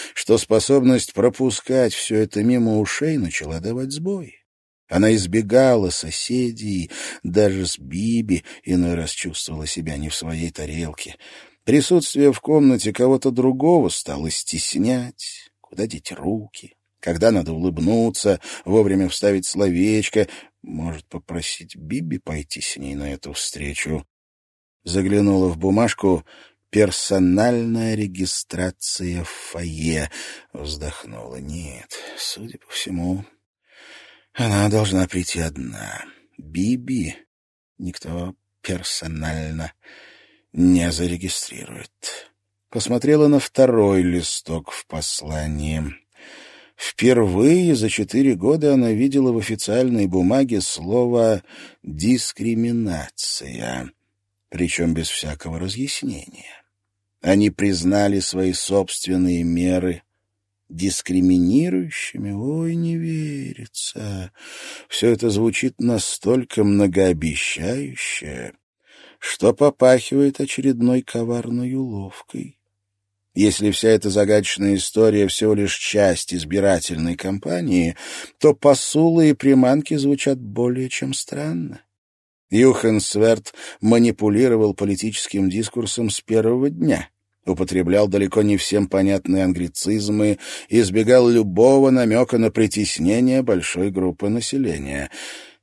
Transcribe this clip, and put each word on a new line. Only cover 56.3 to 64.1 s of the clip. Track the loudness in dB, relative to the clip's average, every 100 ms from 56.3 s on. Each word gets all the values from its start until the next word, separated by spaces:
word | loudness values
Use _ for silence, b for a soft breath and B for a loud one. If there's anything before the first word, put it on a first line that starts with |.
| -20 -20 -20 _ _ _ _ _ _
Они | 0 4 2
признали | 2 0 0 0 2 2 0
свои | -2 -2 -2
собственные | -2 -2 0 0 -4 -4 0 0 0
меры | 0 0 0 0 0 -4 _ _ _ _ _ _ _
дискриминирующими. | -6 -4 -4 -2 2 4 4 4 2 2 -2 -4 -8 -10 -8 -8
Ой, | -6 -6 -4 -4 -4
не | -4 -4
верится. | -4 -6 -6 -8 -10 -14 -16 -12 -12 -10 -10